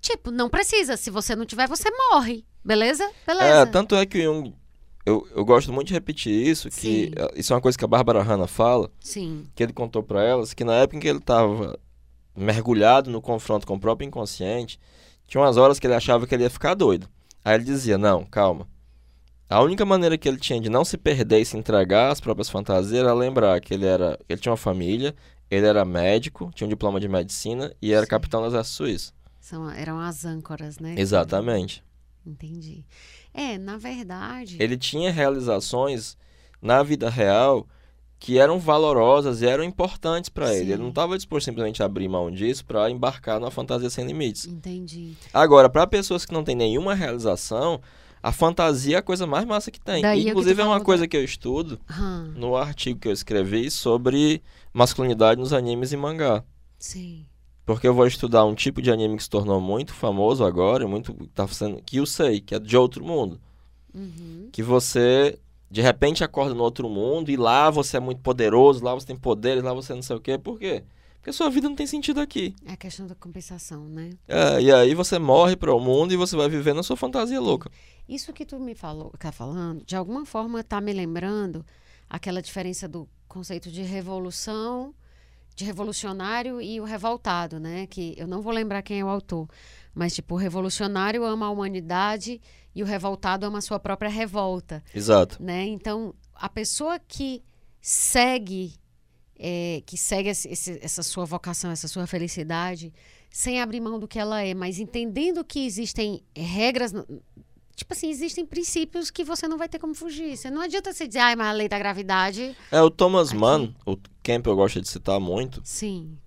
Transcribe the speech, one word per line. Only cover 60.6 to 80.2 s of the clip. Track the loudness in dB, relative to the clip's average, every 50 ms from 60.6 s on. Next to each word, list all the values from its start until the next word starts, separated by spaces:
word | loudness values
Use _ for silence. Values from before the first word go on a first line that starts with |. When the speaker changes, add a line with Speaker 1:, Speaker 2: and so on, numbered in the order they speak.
| 2 4 2 2 0
Speaker 2:
e |
muito, | -2 -4 -6 -6 -8 -14 -14 -16 -16 _
tá | -4 -4 -4
sendo, | -4 -6 -6 -6 -8 -10 -12
que | -6 -2
eu | -2 -2
sei, | -2 0 0 2 2 2 0
que | -2 -4 -8
é | -8
de | -4 4 6
outro | 6 6 6 2 -4 -8
mundo. | -4 -2 -2 -2 -2 -6 -12 -18 -20 -20 -20 -20 _ _ _ _ _ -18
Speaker 1:
Uhum. | -16 -16 -16 -16 -18 -18 -18 -18 -18 -20 -16 -8
Speaker 2:
Que | -8 -2
você, | 2 2 2 2 2 0 2 4 4 4 4 2 2 0 -4 _ _ _ _ _ _
de | -4 2
repente, | 2 2 4 4 2 0 2 0 -4
acorda | -4 -2 -2 -2 -2 0
no | 0 -2
outro | -2 -2 -2 -8 -6
mundo | -4 -2 -2 -2 -2 -2 -2 -2
e | -2
lá | 2 2 4 4 6 6 4
você | 4 2 -2 -2 -2
é | -4
muito | -4 -4 -8 -6
poderoso, | -2 -2 0 2 4 4 6 8 8 8 8 6 0
lá | -2 -4
você | -4 -6 -12
tem | -14
poderes, | -6 -2 -2 -2 0 0 0 0 0 -2
lá | -2 -6
você | -6 -8 -10 -12
não | -12 -8
sei | -8 -8
o | -8
quê. | -4 -4 -4 -4
Por | -4 -8 -12 -8
quê? | -6 -6 -6 -6 -8 -12 _ _ _ -20 _
Porque | _ -14 -12
a | -6
sua | -2 -2 0
vida | 0 0 -2 -2
não | -4
tem | -4 -6 -6
sentido | -6 -6 -4 -4 -2 -2
aqui. | -4 -4 -6 -6 -6 -6 -8 -12 -16
Speaker 1:
É | -18 -18
a |
questão | -16 -16 -16 -16 -16 -16
da | -16 -18
compensação, | _ -20 -20 -18 -18 -18 -16 -18 -18 -16 -16 -16 -16 -16 -14
né? | -14 -14 -12 -14 -16 -18 _ -4
Speaker 2:
É, | 0 2 2 2 2 4 6
e | 8 8
aí | 8 8 6 4
você | 2 -2 -2 -2 -2
morre | 2 4 6 6 6 6 4
para | 0 0 2 2
o | 2
mundo | 2 2 2 2 2 2 0
e |
você | 0 0 -2 0
vai | 0 0 0
viver | 0 0 0 0 0
na | 0 -2
sua | -4 -4
fantasia | -4 -4 -4 -2 -2 -2 -2 -2 -2
louca. | 0 0 0 -2 -2 -12 -20 -20 -20 -20 _ -20 -16 -14
Speaker 1:
Isso | -12 -12 -12 -14 -14
que | -16 -16
tu | -16 -14 -14
me | -12 -12 -14
falou, | -14 -14 -14 -12 -12 -14 -16 -16 -12
tá | -12 -12 -12
falando, | -10 -12 -10 -8 -8 -8 -8 -10 -10 -12
de | -10 -8
alguma | -8 -6 -6 -8 -10